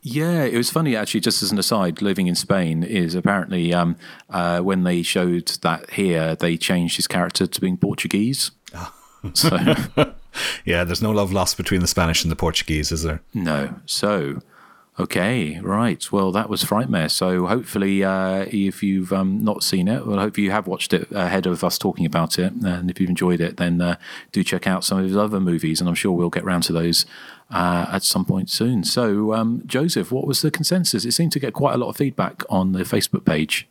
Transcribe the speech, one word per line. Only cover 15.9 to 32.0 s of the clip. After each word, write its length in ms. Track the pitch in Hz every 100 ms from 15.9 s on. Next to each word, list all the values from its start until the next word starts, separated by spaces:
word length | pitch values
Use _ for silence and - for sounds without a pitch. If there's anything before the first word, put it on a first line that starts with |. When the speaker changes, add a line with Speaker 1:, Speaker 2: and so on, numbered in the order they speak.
| 98 -
Speaker 1:
Well, 200 | 101 95
that 180 | 92 110
was 140 | 95
Frightmare. 480 | - 104 131 107 78
So 360 | - 92 92 90
hopefully, 560 | 117 - 107 98 98
uh, 420 | 98 95 95 95 98
if 320 | 101 98 -
you've, 300 | 101 95 92
um, 320 | 98 95 98
not 200 | 110 104
seen 240 | - 95 90
it, 180 | 120 -
well, 120 | 101
hopefully 260 | 104 104 101
you 60 |
have 160 | 104 95
watched 260 | 92 -
it 180 | 92 -
ahead 340 | 101 90 95 92
of 180 | 87
us 140 | 90 -
talking 280 | 101 87 85
about 340 | 85 82 -
it. 140 | 90 240
And 260 | 107 90 90
if 100 | 87
you've 100 | 92
enjoyed 320 | 90 90 87
it, 160 | 85 -
then, 240 | 87 85
uh, 160 | 87 85 - - -
do 120 | -
check 240 | 92 92 98
out 160 | 92
some 160 | - 98
of 60 | 95
his 120 | 98
other 220 | 104 104
movies, 400 | 92 82 78 80
and 80 | 87
I'm 60 | 85
sure 160 | 104
we'll 180 | 87 85
get 160 | 87 87
round 180 | 90
to 100 | 82
those, 320 | 82 85 85 - - - - _
uh, 380 | 90 90 87 87
at 120 | 95
some 200 | - -
point 260 | 92 95 92
soon. 340 | - 113 123
So, 500 | 82 - 120 101 107
um, 300 | 113 113 117 -
Joseph, 460 | 127 160 165 92
what 160 | 127 143
was 140 | 131
the 100 | 156
consensus? 520 | - 156 185 170 113
It 80 | 107
seemed 220 | 120 165
to 60 | 151
get 140 | 131
quite 200 | - 143 123
a 20 |
lot 120 | 117
of 80 |
feedback 460 | 113